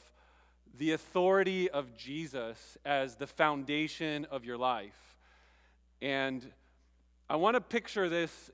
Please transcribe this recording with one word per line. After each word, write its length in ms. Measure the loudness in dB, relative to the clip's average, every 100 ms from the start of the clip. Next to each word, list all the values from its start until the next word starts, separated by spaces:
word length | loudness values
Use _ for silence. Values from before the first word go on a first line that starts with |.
| -20 _ _ _ _ _ _ -4
the 180 | 0
authority 760 | 0 0 2 4 6 4 2 0
of 260 | -2 -4 -10
Jesus 840 | -10 -8 -6 -6 -8 -10 -16 -10
as 320 | -2 0 0 -6
the 100 | -6
foundation 960 | 2 4 2 -2 -2 -2 -4 -4 -4 -6
of 120 | -8
your 140 | -6 -2
life. 580 | 0 0 -4 -16 -20 -20 _ _ _ _ _ _ _ -8
And 420 | -2 0 0 -4 -10 -20 _ _ _ _ _ _ -4
I 60 | 2
want 180 | 4
to 80 | 2
picture 480 | 0 -4 -2 0 0
this 400 | 2 -2 -4 -18